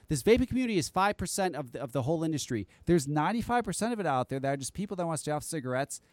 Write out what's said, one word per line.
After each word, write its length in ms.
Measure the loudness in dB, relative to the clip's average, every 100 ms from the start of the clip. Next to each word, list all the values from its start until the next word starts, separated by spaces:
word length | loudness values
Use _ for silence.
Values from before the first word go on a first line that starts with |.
| -4
This 140 | 0
vaping 260 | 6 6 6
community 300 | 0 0 0
is 100 | 0
five 300 | 2 2 0
percent 360 | -4 -2 -2
of 180 | -2 -8
the, 100 | -8
of 100 | -4
the 80 | -2
whole 220 | 0 0
industry. 420 | 0 -2 -2 -4 -6 -10 2
There's 200 | 2 4
ninety-five 560 | 0 0 0 0 0
percent 300 | 0 -2 -2
of 80 | -2
it 60 | 0
out 240 | 0 0
there 100 | -2
that 80 | -2
are 80 | -2
just 160 | -4
people 240 | -6 -6 -4
that 80 | -2
want 120 | -2
to 20 |
stay 120 | -2
off 100 | -4
cigarettes 580 | -4 -6 -2 -2 -2 -6 _